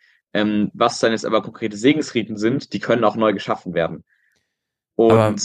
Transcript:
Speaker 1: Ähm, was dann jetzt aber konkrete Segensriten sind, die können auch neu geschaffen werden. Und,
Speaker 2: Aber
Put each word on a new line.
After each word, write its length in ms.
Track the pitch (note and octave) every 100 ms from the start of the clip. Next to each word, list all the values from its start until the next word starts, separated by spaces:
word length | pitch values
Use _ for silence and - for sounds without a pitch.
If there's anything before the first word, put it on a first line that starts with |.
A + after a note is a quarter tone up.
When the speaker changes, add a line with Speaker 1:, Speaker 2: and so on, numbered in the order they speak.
| _ _ _
Speaker 1:
Ähm, 380 | G#2 G#2+ G#2 G#2
was 260 | - A#2 -
dann 120 | A#2
jetzt 140 | A2 A2
aber 160 | G#2+
konkrete 320 | G2+ - A2+ G#2
Segensriten 600 | B2 D#3 - A#2+ G#2+ G#2+
sind, 340 | A2 C#3 -
die 60 | G#2
können 240 | - A#2+
auch 120 | G#2+ A2
neu 160 | A2
geschaffen 400 | G2 - A2+ F#2
werden. 300 | E2+ E2 D#2 _ _ _ _ _ _ _ _ _ -
Und, 160 | A2+
Speaker 2:
Aber 240 | A2+ G#2+ G#2